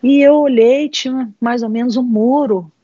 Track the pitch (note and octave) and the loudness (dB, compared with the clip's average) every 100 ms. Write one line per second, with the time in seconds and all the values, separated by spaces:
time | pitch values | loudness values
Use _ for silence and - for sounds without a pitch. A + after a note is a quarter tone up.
0 | B3 C#4 C#4+ D4+ D4 A#3+ A3+ C4+ D4 - | 2 4 4 4 2 2 2 2 -2 -6
1 | C4 C4 A#3+ G3+ A#3 A#3+ A3+ A3+ B3 A#3 | -8 -8 -8 -6 -4 -4 -4 -4 -4 -4
2 | B3 G#3+ A3+ C#4 C#4 G3 E3 _ | -2 0 0 0 0 -4 -6 _